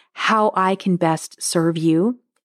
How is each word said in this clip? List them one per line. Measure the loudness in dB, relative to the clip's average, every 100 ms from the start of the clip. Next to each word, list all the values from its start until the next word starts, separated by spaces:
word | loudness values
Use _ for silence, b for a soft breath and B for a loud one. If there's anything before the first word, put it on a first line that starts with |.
| b
how | -6 -2 0 2 2
I | 0 0
can | 0 0
best | 0 -2 -6 -10
serve | -4 0 0 0
you | 2 2 0 -2 _ _